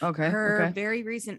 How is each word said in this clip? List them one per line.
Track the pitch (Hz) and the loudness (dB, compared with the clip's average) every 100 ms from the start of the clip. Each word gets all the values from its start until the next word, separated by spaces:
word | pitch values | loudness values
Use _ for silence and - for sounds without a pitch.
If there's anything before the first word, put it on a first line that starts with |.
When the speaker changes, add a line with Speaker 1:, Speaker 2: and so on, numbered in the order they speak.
Speaker 1:
Okay, | 170 156 156 | -2 0 2
Speaker 2:
her | 208 214 208 | 2 2 4
Speaker 1:
okay. | 170 | 2
Speaker 2:
very | 185 208 233 | 0 -2 -2
recent | 220 233 214 | -4 -6 -8